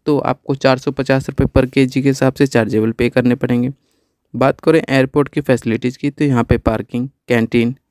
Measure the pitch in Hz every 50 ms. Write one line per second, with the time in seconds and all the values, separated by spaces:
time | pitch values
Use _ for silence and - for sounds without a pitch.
0 | - 151 147 135 - 127 131 - _ - 139 135 - 135 131 131 - 151 135 -
1 | 135 - 135 131 - - 139 - 139 135 - - - 127 - 139 135 127 - 131
2 | 120 135 131 - 139 131 123 - 143 131 - 120 110 101 104 110 110 113 113 -
3 | 120 120 - 127 120 123 123 120 - 117 120 120 123 131 139 _ _ _ _ _
4 | _ _ _ _ _ _ - 120 127 139 - - - 160 160 160 - - 135 135
5 | 131 131 - 151 143 - - 151 143 - 127 113 - 117 110 120 - 123 127 -
6 | - 143 139 - 151 143 131 120 117 - 120 113 - 113 110 110 113 - - 120
7 | 127 139 - _ _ - 123 117 113 113 - 120 117 120 131 - _ _